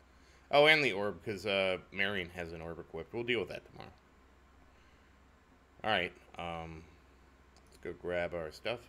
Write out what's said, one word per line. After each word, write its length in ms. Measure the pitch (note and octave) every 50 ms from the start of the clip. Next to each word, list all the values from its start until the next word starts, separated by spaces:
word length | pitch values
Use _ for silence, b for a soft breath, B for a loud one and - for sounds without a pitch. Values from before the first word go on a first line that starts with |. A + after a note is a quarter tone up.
| - B B B B B B B B B
Oh, 160 | B C#3+ D3
and 180 | D3+ D#3 D#3 D3
the 80 | B2+ G2
orb, 320 | F#2+ G2+ G#2 F#2+ E2+ -
'cause, 220 | - G#2+ F#2+ F2
uh, 320 | G#2+ G2 G2 F#2+ F#2+ F#2 F2+ - - -
Marion 360 | F#2+ G2 G2 G#2 G2 F2 E2+ E2+
has 180 | F2+ F2 E2 E2+
an 80 | E2
orb 200 | D#2+ E2 E2+ D#2+
equipped. 340 | E2 - - E2+ - - -
We'll 80 | A2+ A#2+
deal 180 | A#2 B2 A2+
with 80 | F#2 E2+
that 160 | - - - -
tomorrow. 220 | - - - - - - - - - - - - - - - - - - - b b b b b b b b b b b b b b - - - - - - - - - -
All 60 | -
right, 220 | G#2+ F#2+ F2 F2 - - - - - -
um, 440 | F2 F2 E2+ E2 E2 E2 E2 D#2+ D#2+ B B B B B B B B B B - - - - - - -
let's 120 | - - -
go 120 | - F2 - -
grab 320 | F2 F2 F2 F2 F2 E2+
our 160 | F2 E2 D#2 D2+
stuff. 280 | - - G#2+ A#2 - -